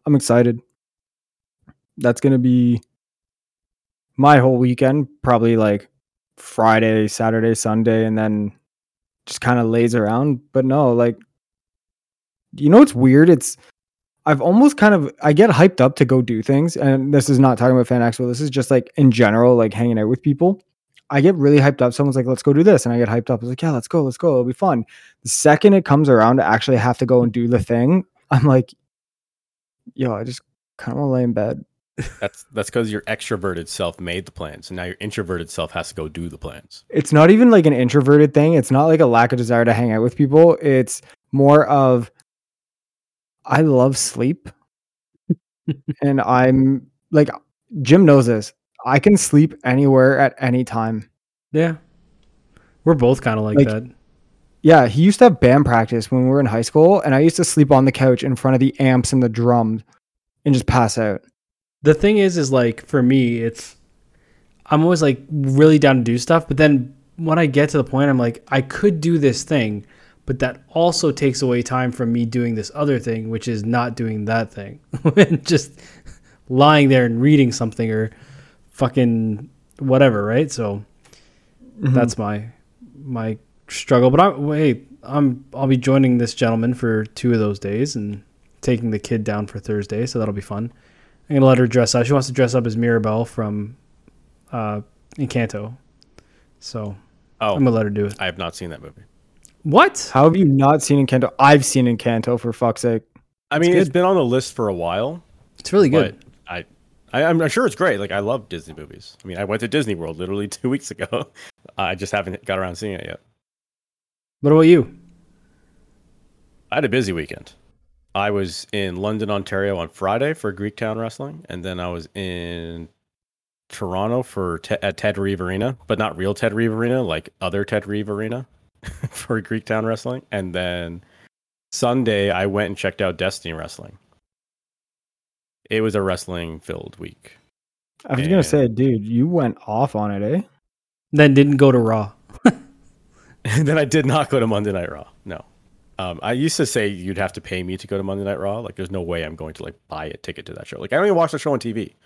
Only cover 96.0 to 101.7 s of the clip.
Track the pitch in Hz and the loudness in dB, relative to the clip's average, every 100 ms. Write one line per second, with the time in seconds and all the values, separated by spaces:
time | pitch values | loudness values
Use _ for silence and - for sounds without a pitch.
96 | _ _ _ _ _ _ - 117 104 98 | _ _ _ _ _ _ -14 -12 -12 -14
97 | _ _ _ - 107 101 131 113 104 101 | _ _ _ -6 -4 0 0 0 -2 -4
98 | 101 - 92 85 85 - 87 73 71 - | -6 -6 -8 -8 -10 -10 -16 -16 -20 -20
99 | _ _ _ _ _ _ 151 190 359 - | _ _ _ _ _ _ 0 4 4 0
100 | - 131 156 180 160 135 135 151 - 143 | -2 4 4 4 2 4 4 2 2 0
101 | 131 131 127 - 139 147 135 | 2 0 -2 2 4 4 2